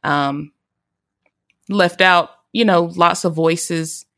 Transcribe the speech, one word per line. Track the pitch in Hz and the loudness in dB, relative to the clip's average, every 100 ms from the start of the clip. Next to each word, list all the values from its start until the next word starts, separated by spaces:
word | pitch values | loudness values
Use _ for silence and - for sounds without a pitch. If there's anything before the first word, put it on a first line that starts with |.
um, | - 143 139 143 147 _ _ _ _ _ _ _ _ _ _ _ _ | -2 -2 -2 -4 -10 _ _ _ _ _ _ _ _ _ _ _ _
left | 202 175 175 | 0 0 2
out, | 185 180 160 _ _ | 2 2 0 _ _
you | 214 220 | -2 2
know, | 175 170 175 | 2 0 0
lots | 175 175 | 0 2
of | 180 | -4
voices | 156 160 170 - 165 160 - - | 0 0 0 -4 -6 -6 -10 -14